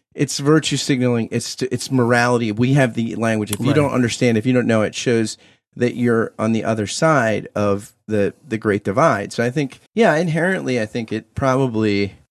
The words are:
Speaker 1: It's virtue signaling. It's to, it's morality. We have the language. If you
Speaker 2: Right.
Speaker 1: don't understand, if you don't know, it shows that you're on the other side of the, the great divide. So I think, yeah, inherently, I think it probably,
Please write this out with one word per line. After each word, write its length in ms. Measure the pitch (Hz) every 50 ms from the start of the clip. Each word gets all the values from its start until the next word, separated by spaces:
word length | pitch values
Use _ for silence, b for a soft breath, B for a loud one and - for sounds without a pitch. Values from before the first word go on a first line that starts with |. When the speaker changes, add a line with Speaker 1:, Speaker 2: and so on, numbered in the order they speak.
| b b -
Speaker 1:
It's 240 | - 147 - - -
virtue 400 | 139 143 156 160 - - 147 135
signaling. 520 | - - 147 127 123 123 120 117 110 -
It's 240 | - 120 - - -
to, 180 | - 127 - -
it's 160 | 120 - -
morality. 600 | 135 127 120 113 123 120 120 123 123 117 120 110
We 220 | 104 107 123 127 135
have 200 | 147 131 120 110
the 220 | 117 113 117 -
language. 360 | 104 113 113 110 107 104 101
If 80 | 107 101
you 80 | 113 135
Speaker 2:
Right. 80 | 147
Speaker 1:
don't 160 | 151 143 135 120
understand, 440 | 127 123 113 - - 127 123 113 107
if 80 | 107
you 80 | 127 127
don't 140 | 123 117 110
know, 160 | 113 110 104
it 100 | 82 -
shows 420 | - - 131 120 113 110 107 - b b b b b b _ - -
that 180 | 123 120 -
you're 360 | 117 120 120 117 113 110 - - -
on 140 | 110 113
the 120 | 113 110 -
other 220 | 104 113 110 104
side 600 | 95 - - 165 160 156 135 117 110 107 101 92 - -
of 400 | - 104 101 101 101 104 - _ _ _ -
the, 280 | 107 104 101 87 - _ _ -
the 120 | 117 110
great 240 | - 110 98 107 -
divide. 500 | 104 98 120 160 160 123 101 101 - -
So 100 | - 117
I 60 | 123
think, 300 | 131 160 143 131 - - _ _ -
yeah, 200 | 208 233 214 151
inherently, 640 | 156 180 175 151 170 160 185 190 175 139 131 127 120
I 60 | 107
think 260 | 107 - 123 110 -
it 220 | 107 110 - _ -
probably, 840 | - 143 131 131 135 135 127 113 110 110 107 101 98 101 95 - - _ _